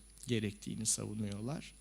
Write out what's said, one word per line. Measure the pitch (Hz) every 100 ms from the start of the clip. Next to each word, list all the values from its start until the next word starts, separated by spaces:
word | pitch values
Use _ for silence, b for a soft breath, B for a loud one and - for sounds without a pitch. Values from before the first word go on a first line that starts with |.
| - - -
gerektiğini | 117 104 - - - 110
savunuyorlar. | - 104 107 104 101 117 160 - -